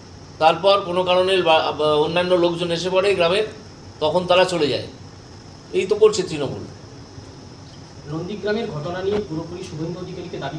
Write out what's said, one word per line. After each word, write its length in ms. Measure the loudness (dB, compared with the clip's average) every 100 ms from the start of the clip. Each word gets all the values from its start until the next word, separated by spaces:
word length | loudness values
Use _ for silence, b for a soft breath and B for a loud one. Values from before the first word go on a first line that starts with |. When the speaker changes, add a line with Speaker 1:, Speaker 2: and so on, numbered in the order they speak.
| -20 -20 -20 2
Speaker 1:
তারপর 420 | 4 4 4 2 2
কোনো 180 | -2
কারণে 380 | 2 2 4 2
বা-, 300 | 4 4 4 0
বা-, 200 | 2 2
অন্যান্য 380 | 2 0 2 2
লোকজন 360 | 2 0 -2
এসে 180 | -2 0
পড়ে 260 | 2 2 2
গ্রামের, 280 | 2 2 -2 -8 -18 -20 -20 -4
তখন 280 | 0 0 2
তারা 180 | 4 4
চলে 220 | 2 0
যায়। 200 | -2 -6 -14 -20 -20 -20 -20 -20 -20 -6
এই 120 | -4 -2
তো 100 | 4
করছে 280 | 4 4
তৃণমূল। 420 | -2 -4 -6 -6 -12 -16 -20 -20 -20 -20 -20 -20 -20 -20 -20 -20 -20 -18 -12
Speaker 2:
নন্দীগ্রামের 540 | -10 -8 -6 -4 -4 -4
ঘটনা 340 | -6 -8 -4
নিয়ে 160 | -2 -2 -4
পুরোপুরি 340 | -8 -8 -10
শুভেন্দু 360 | -12 -8 -8 -8
অধিকারীকে 380 | -10 -12 -12 -10
দাবি 200 | -8